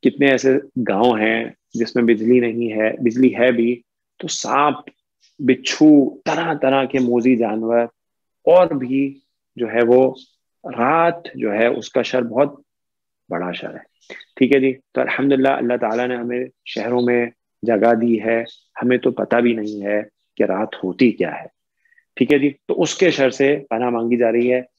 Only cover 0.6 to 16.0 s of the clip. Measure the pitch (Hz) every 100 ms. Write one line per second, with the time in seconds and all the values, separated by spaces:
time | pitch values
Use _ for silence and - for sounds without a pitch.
0.6 | - - 110 98 120 110 107 113 117 -
1.6 | _ 117 113 123 117 107 110 123 120 113
2.6 | 117 107 110 - 120 120 131 104 123 120
3.6 | 117 120 _ _ _ _ 165 - - 135
4.6 | 147 151 - _ _ _ _ _ 131 127
5.6 | - - 156 147 131 - - 156 165 151
6.6 | 131 135 127 135 123 120 120 120 113 110
7.6 | 113 117 117 _ _ _ _ _ - 175
8.6 | 175 147 123 135 139 139 _ _ _ -
9.6 | 117 113 117 127 131 - - _ _ _
10.6 | - 120 120 160 170 170 - - 117 104
11.6 | 117 - 123 131 113 131 120 117 143 -
12.6 | _ _ _ _ _ _ _ 85 90 87
13.6 | - - - _ _ - - - 127 139
14.6 | 131 131 _ 127 127 - 139 139 135 135
15.6 | 120 123 117 113